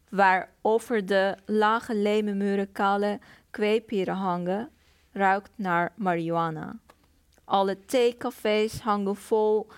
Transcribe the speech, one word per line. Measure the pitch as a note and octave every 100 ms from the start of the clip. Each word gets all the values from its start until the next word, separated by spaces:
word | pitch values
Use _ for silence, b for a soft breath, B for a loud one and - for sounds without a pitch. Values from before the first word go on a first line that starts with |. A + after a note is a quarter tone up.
| _
waar | F#3 F#3+ F#3 - _
over | G#3+ A3+ - A3+ F#3
de | G3 F#3+ F#3 -
lage | G#3+ G#3+ A3+ A#3 A3
lemenmuren | G#3 G#3+ G#3 G3 G3+ G3 G3
kale | - G3 G3+ G#3 G3+ B B B
kweepieren | - G#3 A3 A3 G3+ F3+ F#3
hangen, | F#3+ F3 F3 G3 C4+ b b b b
ruikt | G3 G3 G3 G3+ -
naar | F#3+ E3+ F3 -
marihuana. | F#3 E3+ E3 E3+ E3 D#3 - - - _ _ _ _ _ -
Alle | G3 G3 F#3+ -
theecafés | C4 A#3+ A#3+ B3 - G#3+ G#3+ A3 -
hangen | A#3 G#3 G3 G3+
vol | - A3 G#3+ G#3+ G#3+